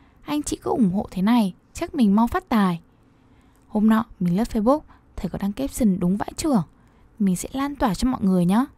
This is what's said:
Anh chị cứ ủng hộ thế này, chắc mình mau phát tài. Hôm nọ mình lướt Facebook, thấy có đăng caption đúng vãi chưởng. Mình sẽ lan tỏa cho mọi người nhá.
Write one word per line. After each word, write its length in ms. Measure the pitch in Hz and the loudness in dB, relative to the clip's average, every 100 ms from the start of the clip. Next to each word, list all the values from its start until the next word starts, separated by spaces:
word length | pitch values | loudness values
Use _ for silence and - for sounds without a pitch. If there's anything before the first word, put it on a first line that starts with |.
| _ _ - | _ _ -8
Anh 180 | 294 | -6
chị 160 | - 311 | -6 -8
cứ 60 | - | -4
ủng 220 | 339 196 | 0 0
hộ 160 | 190 - | 0 -6
thế 100 | 185 | -2
này, 320 | 196 240 196 - _ | 2 2 2 -4 _
chắc 220 | - 339 320 | -10 -6 2
mình 200 | 214 202 | 4 4
mau 120 | 233 | 2
phát 220 | 370 - | -2 0
tài. 320 | 226 190 170 - _ _ _ _ _ _ _ _ | 0 2 -2 -10 _ _ _ _ _ _ _ _
Hôm 220 | 214 220 | 0 4
nọ 160 | 220 - - | 2 0 -4
mình 180 | 180 175 | 0 0
lướt 100 | 240 | 0
Facebook, 280 | 233 214 302 - - _ - | 0 2 0 -2 -20 _ -10
thấy 140 | 185 | -8
có 80 | - | -6
đăng 100 | 196 | -6
caption 480 | 208 277 - 220 180 | -6 -8 0 0 2
đúng 180 | 175 208 | 0 -2
vãi 140 | - - | -4 -4
chưởng. 260 | 320 240 156 _ _ _ _ - | 0 0 -2 _ _ _ _ -2
Mình 160 | 196 180 | -2 0
sẽ 140 | - | -6
lan 240 | 262 285 285 | -6 -6 -2
tỏa 180 | 226 | -2
cho 160 | 175 254 | 0 -2
mọi 120 | 254 | 0
người 220 | 190 185 175 | 2 2 4
nhá. 200 | 208 285 | 2 0